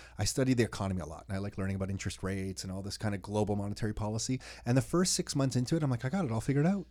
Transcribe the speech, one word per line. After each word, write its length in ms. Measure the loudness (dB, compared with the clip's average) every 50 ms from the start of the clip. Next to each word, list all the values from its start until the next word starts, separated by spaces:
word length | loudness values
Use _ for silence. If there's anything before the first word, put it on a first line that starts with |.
| -18 -12 -4 -2
I 60 | -2
study 300 | 0 2 2 4 4 4
the 80 | 4 4
economy 380 | 2 0 -2 -2 -2 -2 -2
a 40 | -4
lot, 200 | -6 -8 -10 -8 -6
and 80 | -4
I 40 | -4
like 180 | -4 -4 -4 -2
learning 180 | -2 -2 0
about 140 | 0 -2 -2
interest 320 | -2 -2 -4 -6 -6 -4
rates 320 | -4 -4 -2 -2 -2 -4 -4
and 160 | -6 -6 -6
all 120 | -6 -6
this 140 | -6 -6 -6
kinda 220 | -4 -2 -2 -2 -4
global 380 | -4 -2 0 2 2 2 0
monetary 360 | 0 -2 -2 -4 -2 -2 -2
policy. 460 | -2 -2 -2 -2 -2 -2 -2 -2 -2 -4 -4 -8 -16 -6 0
And 120 | 2 4
the 40 | 4
first 340 | 4 4 4 2 4 4 2
six 200 | 0 0 0 0
months 220 | 2 2 2 2
into 180 | 0 2 2 2
it, 80 | 2
I'm 80 | 2 2
like, 140 | 0 0 0
"I 40 | 0
got 160 | 0 0 0
it 60 | 0
all 100 | 0 0
figured 260 | 0 2 4 4 4 4
out. 180 | 4 2 -2 -8